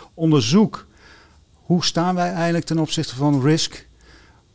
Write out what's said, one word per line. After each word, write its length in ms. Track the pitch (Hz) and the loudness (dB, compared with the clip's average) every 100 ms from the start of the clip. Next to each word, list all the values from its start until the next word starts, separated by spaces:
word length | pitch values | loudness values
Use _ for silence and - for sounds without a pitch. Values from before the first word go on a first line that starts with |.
| - | -20
Onderzoek, 720 | - 160 151 113 185 220 - - - - - - _ _ | -2 2 2 4 4 2 -2 -16 -20 -20 -20 -20 _ _
hoe 320 | _ - 175 | _ -2 -2
staan 300 | - 170 180 | 0 0 0
wij 180 | 180 175 | 0 -2
eigenlijk 320 | 180 170 170 | -2 -2 -2
ten 140 | - 160 | -2 -2
opzichte 360 | 151 - 147 | -2 -4 -6
van 280 | 123 147 143 | -2 0 2
risk? 440 | 135 160 - - - _ - - - _ _ | 2 2 -2 -8 -20 _ -20 -20 -20 _ _